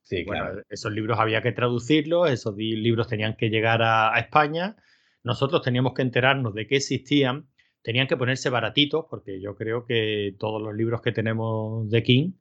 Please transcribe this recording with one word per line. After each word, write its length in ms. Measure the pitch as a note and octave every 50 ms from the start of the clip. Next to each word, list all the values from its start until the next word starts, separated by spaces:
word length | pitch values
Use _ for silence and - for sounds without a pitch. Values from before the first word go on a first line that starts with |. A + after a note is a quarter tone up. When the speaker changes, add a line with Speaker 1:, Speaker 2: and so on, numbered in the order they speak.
Speaker 1:
Sí, 220 | _ - G2 F2+ E2
Speaker 2:
Bueno, 200 | F#2+ G2+ - G2
Speaker 1:
claro. 180 | F#2+ F#2 G2+ G2 -
Speaker 2:
esos 240 | G#2 - - A2
libros 260 | G#2 A2 G#2+ G#2+ A#2 G#2+
había 220 | A2 A2 A2 A2
que 100 | A2+ B2
traducirlos, 800 | A2+ - A#2+ B2 B2 A#2+ B2 B2 D3+ D#3 D3+ D#3+ E3+ F3 F3 D#3
esos 260 | B2+ A2+ - A2+ G2+
di-, 200 | G2+ A2 A2 A2+
libros 300 | A2 G#2+ A#2 A#2 A2+ A2+ -
tenían 280 | A2+ G#2+ G#2+ A2 A2
que 140 | - A#2 A2
llegar 320 | G#2+ A2 G#2+ A2+ A2+ A2+
a, 320 | A2+ A2+ A2+ A2+ A2 A2 A2+
a 40 | A#2
España, 580 | A#2 - - D3+ D3+ D3 D#3 E3 F3+ G3+ A3 _ _ _ _ _ _ _ _ _
nosotros 400 | - A#2 A#2+ - C#3 C3 F3 D3
teníamos 320 | - B2+ B2 B2 C3 B2+ -
que 80 | -
enterarnos 520 | C3+ B2+ A#2+ B2+ B2 C3 C3+ C3+ B2+ A2 G2
de 120 | G#2+ A2
que 100 | - C3+
existían, 680 | C#3 C3+ - C3+ A#2 - - D3 D3 C3+ B2+ B2+ D3+ - _ _ _ _ _ _ _
tenían 240 | - A#2+ A2+ B2 C3+ C3
que 80 | E3+
ponerse 340 | - B2+ A#2+ C3+ C3 - C#3+
baratitos, 560 | B2 A#2+ A2 G#2+ A2 C#3+ C#3+ C#3+ D3 D#3+ D#3 -
porque 320 | A#2 G#2 - G2+ G2 F#2+
yo 140 | F#2+ G2+ G2+
creo 320 | - A2+ A2 A2+ A#2+ A#2
que 480 | A#2 A#2+ A2+ A2 G#2+ G#2+ G#2 G2+ G2+ F#2+ F#2+
todos 220 | A2+ A2 A2 G#2+
los 140 | G#2+ A2 G#2
libros 260 | G#2+ A2+ A2+ A#2 A2+
que 100 | - B2
tenemos 760 | A2 A2+ G#2+ A2+ A2 A2+ A2+ A2+ A2+ A2 A2 A2 A2+ A2+ A2 G#2
de 120 | A2 A#2
King, 300 | A#2 B2+ B2 C3 D#3 F#3 - _